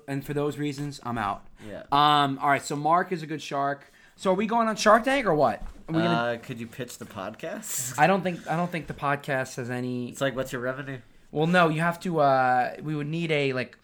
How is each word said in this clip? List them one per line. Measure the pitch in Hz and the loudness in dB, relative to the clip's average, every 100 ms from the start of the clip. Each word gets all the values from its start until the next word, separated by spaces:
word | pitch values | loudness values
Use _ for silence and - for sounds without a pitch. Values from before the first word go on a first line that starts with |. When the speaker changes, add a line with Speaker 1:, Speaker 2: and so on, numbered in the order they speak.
| - | -8
Speaker 1:
and | 139 | -8
for | 143 | -4
those | 147 147 139 | -2 -2 -2
reasons, | 147 135 147 139 | -4 -4 -8 -8
I'm | 127 117 | -8 -4
out. | 101 - - - 107 | -2 -4 -10 -18 -14
Speaker 2:
Yeah. | 92 - | -12 0
Speaker 1:
Um, | 143 147 147 143 135 | 4 6 6 4 2
all | 143 | 2
right, | 135 | 2
so | - | 0
Mark | 147 151 170 - | -2 2 2 2
is | 175 | -4
a | 151 | -6
good | 151 | -8
shark. | - 143 139 139 - - - - | -6 -2 -2 -4 -10 -20 -20 -4
So | 196 | 0
are | |
we | 185 214 | 2 2
going | 233 220 | 2 2
on | 214 | 2
Shark | 214 226 | 4 4
Tank | 247 277 208 | 2 0 2
or | |
what? | 151 127 - - - - | 4 4 2 -8 -12 -4
Are | |
we | 160 | 0
gonna | 113 | 2
Speaker 2:
Uh, | 117 120 117 | 2 0 -4
could | 117 117 | -8 -10
you | 113 | -10
pitch | - 120 - | -10 -12 -12
the | |
podcast? | 107 107 95 113 160 214 - - 127 131 | -14 -10 -10 -10 -12 -10 -8 -6 -4 2
Speaker 1:
I | 160 | 4
don't | 190 | 4
think, | 175 170 - | 0 -4 -4
I | 160 | -2
don't | 170 | -2
think | 170 139 | -4 -8
the | |
podcast | - 143 143 - 131 127 - | -6 -2 -2 -2 -4 -4 -6
has | 120 | -6
any | 123 123 123 120 | -4 -4 -6 -6
Speaker 2:
It's | - | -4
like, | 139 127 | -2 -2
what's | 127 | -6
your | 127 | -4
revenue? | 123 131 135 131 - - - | -4 -6 -8 -12 -14 -20 -8
Speaker 1:
Well, | 147 160 | -2 4
no, | 180 165 | 6 4
you | 156 | 4
have | 170 170 | 0 -2
to, | 185 160 | -2 4
uh, | 143 131 127 127 123 - | 6 6 4 4 0 -4
we | 147 | -6
would | 151 147 | -4 -4
need | 165 170 | -2 0
a, | 147 139 | 2 2
like, | 127 117 - | 0 -4 -10